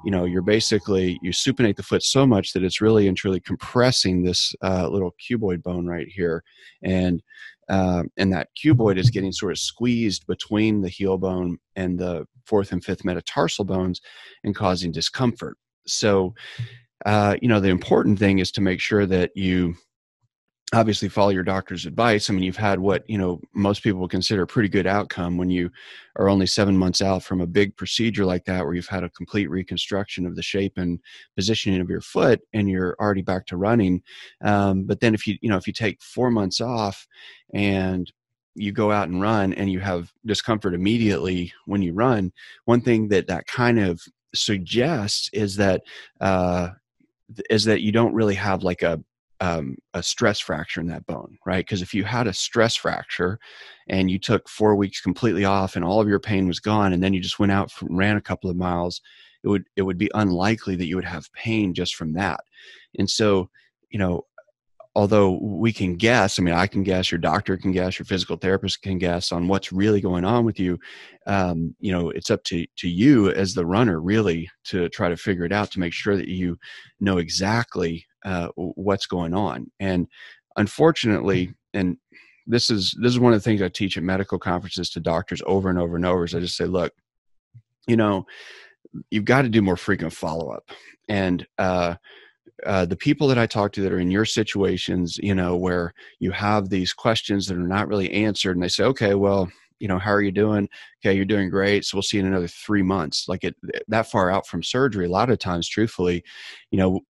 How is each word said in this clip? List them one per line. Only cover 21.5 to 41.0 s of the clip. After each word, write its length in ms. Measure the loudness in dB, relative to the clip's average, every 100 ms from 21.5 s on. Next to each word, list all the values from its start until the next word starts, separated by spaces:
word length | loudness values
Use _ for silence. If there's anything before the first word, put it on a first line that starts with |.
| -2 -4 -10 -8
advice. 420 | 0 2 2 2
I 60 |
mean, 80 | 0
you've 140 | -2 -2
had 220 | -2 0
what, 280 | 0 0 -2
you 120 | -2
know, 200 | -2 -2 -8
most 300 | -2 0 0
people 180 | 0 -2
would 80 | -2
consider 320 | -2 -2 -2
a 60 | 0
pretty 200 | 0 0
good 200 | 2 2
outcome 500 | 0 -2 -6 -4 -2
when 120 | 0
you 200 | 0 -2 -6 -20 -20 -18 0
are 120 | 2
only 200 | 4 2
seven 280 | 2 4 4
months 280 | 2 2
out 180 | 0 0
from 160 | -2 -4
a 60 | 0
big 300 | 2 0 -2
procedure 480 | -6 -2 0 0 0
like 200 | 0 -2
that, 200 | -4 -2
where 80 |
you've 140 | -4 -4
had 160 | -6
a 60 | -6
complete 360 | -10 -6 -4 -2
reconstruction 760 | -4 -4 -6 -4 -4 -4 -4 -6
of 100 | -4
the 60 |
shape 320 | -4 -2 -2 -2
and 220 | -4 -4 -8 -20 -16 -4
positioning 440 | 0 0 0 0
of 80 | 0
your 120 | -4
foot 400 | -4 0 4 4 _
and 160 | -2 0
you're 280 | 2 -2 0
already 220 | 0 0
back 240 | 0 -4 -4
to 120 | -2
running. 440 | 2 4 4 2 _ -20 -20 _
Um, 420 | 0 2 2 0 0
but 140 | 0
then 140 | 2
if 140 | 2 0
you, 100 | -2
you 100 | 0
know, 60 | 0
if 100 | -2
you 40 |
take 300 | -4 -4 -4
four 300 | -12 -2 0
months 280 | 2 0 -2
off 480 | -4 -2 -2 -4 -16 -20 -20 -20 _
and 580 | -2 0 0 0 -2 -6 _ _ _ _ -8
you 160 | -6
go 200 | 0 0
out 160 | 0 0
and 140 | -2
run 320 | 0 2 0
and 180 | 0 -2
you 80 | -2
have 300 | -2 -4 -6 _ -6
discomfort 480 | -4 -2 -2 -2
immediately 800 | -2 0 2